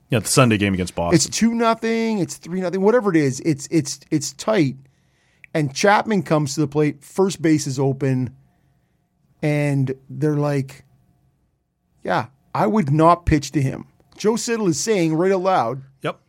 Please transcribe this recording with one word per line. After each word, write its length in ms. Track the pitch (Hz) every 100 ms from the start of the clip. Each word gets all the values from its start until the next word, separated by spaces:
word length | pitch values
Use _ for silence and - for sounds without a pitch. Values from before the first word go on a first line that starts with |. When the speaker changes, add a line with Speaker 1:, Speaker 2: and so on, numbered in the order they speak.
| -
Speaker 1:
Yeah, 100 | 123
the 80 | -
Sunday 300 | - 123 107
game 160 | 101
against 220 | 92 90 -
Boston. 200 | 85 170
Speaker 2:
it's 100 | -
two 240 | - 226 233
nothing, 640 | 226 226 226 226 226 214
it's 160 | 160 -
three 220 | 165 185
nothing, 200 | 180 190
whatever 280 | 196 247 208
it 60 | 160
is. 220 | 139 127
It's, 260 | 165 135 -
it's, 300 | 165 139 - -
it's 220 | 151 139
tight. 420 | - - 220 139 131 - _ _ _ _ _ -
And 200 | 160 147
Chapman 500 | - 202 208 214 202
comes 320 | 143 156 143 147
to 40 |
the 60 | 147
plate, 360 | 147 147 143
first 380 | - - 196 -
base 240 | 160 151 139
is 120 | 131
open, 560 | 139 135 139 127 123 - _ _ _ _ _ _ _ _ _ _
and 520 | 151 147 147 139 131 131 -
they're 260 | 131 151 147
like, 480 | 147 143 135 - _ _ _ _ _ _ _ _ _ _ _ _
"Yeah, 240 | - 175 113 _ _ 135
I 100 | 202
would 240 | 214 139
not 340 | 151 165 170 -
pitch 240 | 151 139
to 80 | 156
him." 240 | 131 - - _ _ -
Joe 160 | 214
Siddle 340 | 226 - 226 196
is 120 | 143
saying 340 | 226 208 165
right 180 | 156 185
out 100 | 190
loud, 420 | 185 180 117 135 - _
Speaker 1:
Yep. 180 | 151 -